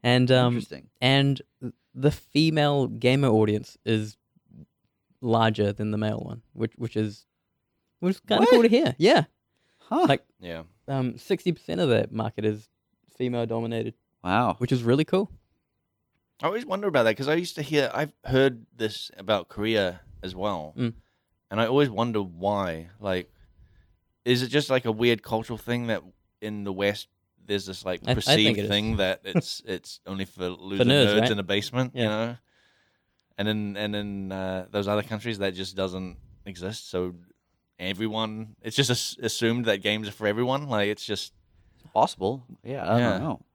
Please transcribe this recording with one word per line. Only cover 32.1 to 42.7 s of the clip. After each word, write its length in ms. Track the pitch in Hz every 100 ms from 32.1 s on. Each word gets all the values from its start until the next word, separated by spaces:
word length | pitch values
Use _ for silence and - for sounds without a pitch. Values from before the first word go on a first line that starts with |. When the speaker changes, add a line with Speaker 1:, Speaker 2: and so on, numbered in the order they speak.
| 107 117 120 _ _ _ _ _ _ _ _ _ -
Speaker 3:
And 100 | 104
in, 300 | 107 104 101
and 180 | 104
in, 360 | 104 104 98 95
uh, 360 | 95 95 92 92
those 160 | 104 101
other 140 | 104
countries 360 | 101 110 117 104
that 140 | 98
just 200 | 92 92
doesn't 420 | 95 95 92 92 87 - -
exist. 440 | - 87 92 110 -
So 260 | 92 92 87 87 _ _ _ _ -
everyone, 760 | 92 95 110 110 110 110 110 -
it's 140 | 113
just 140 | 123 131
as-, 280 | 120 - -
assumed 440 | 113 - 117 120
that 160 | 113 98
games 260 | 104 107 104
are 40 |
for 160 | - 107
everyone. 400 | 107 123 139 147
Like, 200 | 110 101
it's 160 | 107
just 280 | - 101 - _ _ _ _
Speaker 2:
It's 160 | _ -
possible. 540 | 110 135 - 95 131 123 -
Yeah, 240 | -